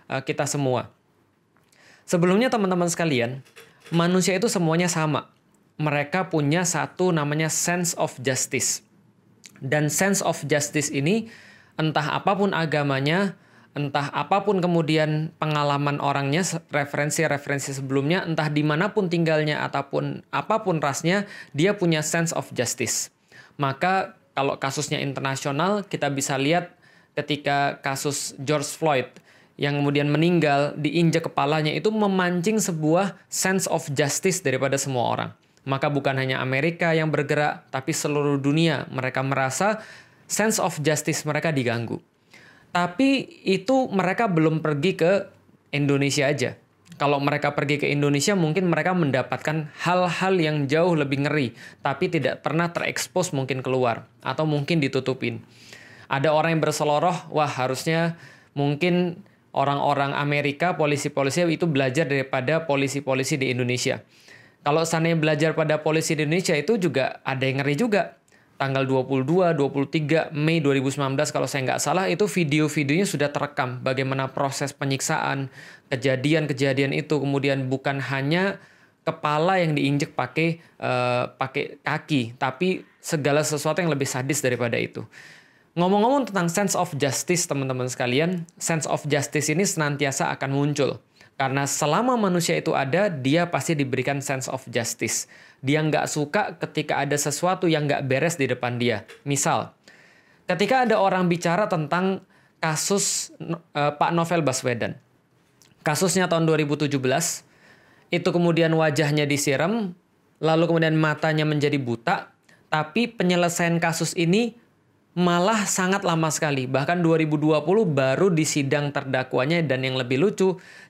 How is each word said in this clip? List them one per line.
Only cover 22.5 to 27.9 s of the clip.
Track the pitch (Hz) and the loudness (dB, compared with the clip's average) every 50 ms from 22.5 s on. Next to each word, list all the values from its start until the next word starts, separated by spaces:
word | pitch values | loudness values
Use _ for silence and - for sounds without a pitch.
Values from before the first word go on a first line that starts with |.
| - | -4
justice. | - 120 117 - - 117 110 - - - - _ _ _ _ - - - - _ - | -4 -4 -4 -2 -4 -2 -2 -2 -4 -4 -6 _ _ _ _ -20 -20 -20 -18 _ -4
Maka | 151 170 165 - - 180 190 190 - - - _ _ _ - | -2 -2 -2 0 0 0 2 0 -2 -4 -8 _ _ _ -4
kalau | 139 139 139 147 | -2 0 0 -2
kasusnya | - - 135 131 151 143 - 151 135 135 | -2 -4 -4 -4 -4 -4 -4 -4 -4 -4
internasional, | 139 131 135 135 135 135 135 - 147 139 143 165 190 208 208 196 | -4 -4 -4 -4 -4 -4 -4 -4 -4 -2 0 0 0 0 -2 -4
kita | - - 165 147 143 | -6 -6 -2 -2 -2
bisa | 139 139 135 - 143 131 | -2 -2 -4 -2 -2 0
lihat | 135 143 165 175 175 - - _ _ - - - _ _ - | 2 2 2 2 0 -4 -14 _ _ -20 -20 -20 _ _ -8
ketika | - 143 - 151 143 147 147 143 143 143 139 - - - | -6 -4 -2 -4 -2 0 0 0 2 0 0 -2 -4 -6
kasus | 139 | -6